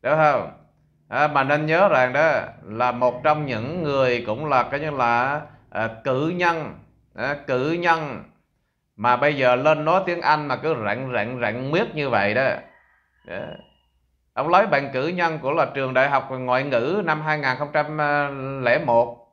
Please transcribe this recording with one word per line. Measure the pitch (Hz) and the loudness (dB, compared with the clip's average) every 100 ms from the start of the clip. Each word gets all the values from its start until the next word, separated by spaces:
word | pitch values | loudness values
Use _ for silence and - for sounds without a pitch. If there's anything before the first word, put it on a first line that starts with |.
Đúng | 120 156 | 0 4
không? | 151 135 82 - _ _ _ _ _ | 4 4 -2 -12 _ _ _ _ _
À, | 120 151 | 0 2
mà | 143 | 2
nên | 135 147 156 | 2 0 2
nhớ | 160 196 | 4 4
rằng | 147 127 | 4 2
đó | 131 160 135 - - | 2 2 2 -4 -14
là | - 107 123 | -12 -2 -2
một | 120 127 120 | 2 0 0
trong | 156 151 147 | 0 0 0
những | 117 123 175 | -4 -4 -6
người | 156 139 131 120 120 | -2 2 2 0 -2
cũng | 110 151 | -6 0
là | 135 | 0
coi | 120 139 | 0 -4
như | 156 | -6
là, | 143 120 117 131 147 151 - _ | -2 0 2 0 -4 -8 -20 _
à, | - 113 113 | -6 -6 -4
cử | - 131 156 | -4 -2 -2
nhân, | 180 175 165 139 - - _ _ | 0 0 0 -6 -14 -20 _ _
à, | - 127 143 - | -8 -6 -6 -4
cử | 127 139 | -2 0
nhân | 170 170 165 151 117 - _ _ _ _ _ _ - | -2 2 0 0 -10 -14 _ _ _ _ _ _ -4
mà | 113 123 | 0 2
bây | 143 143 | 2 2
giờ | 127 123 | 2 4
lên | 143 151 | 4 2
nói | 151 180 185 | 2 0 0
tiếng | 175 | -2
Anh | - 151 147 | 0 0 0
mà | 127 | -4
cứ | 151 151 | -2 -2
rặn, | 104 107 135 | -2 -4 -2
rặn, | 123 107 127 | -4 -4 -4
rặn | 117 113 131 | -4 -4 -2
miết | 165 220 | -2 -2
như | 156 143 | -4 -2
vậy | 117 101 | 0 2
đó. | 113 135 - - _ _ _ _ _ | 2 0 -2 -8 _ _ _ _ _
Đó. | - - - - - _ _ _ _ _ _ | -14 -12 -12 -14 -20 _ _ _ _ _ _
Ông | - 143 | -6 2
lấy | 180 208 | 4 4
bằng | 147 139 | 2 0
cử | 131 147 | -4 -4
nhân | 180 165 156 | -2 -2 -2
của | 127 | -2
là | 160 135 | 0 0
trường | 139 135 | 0 0
Đại | 131 139 | 2 2
học | 139 131 | 2 -2
Ngoại | 131 127 127 | -8 -2 -2
ngữ | 139 127 127 196 | 0 0 0 -2
năm | 180 156 | -2 -2
hai | 156 151 | -2 -2
nghìn | 139 127 | 0 -2
không | 147 | -2
trăm | 151 147 151 147 147 143 139 135 135 | -2 -2 -2 0 0 0 -4 -8 -2
lẻ | 123 131 | 2 2
một. | 131 117 120 - - | 4 2 2 -2 -20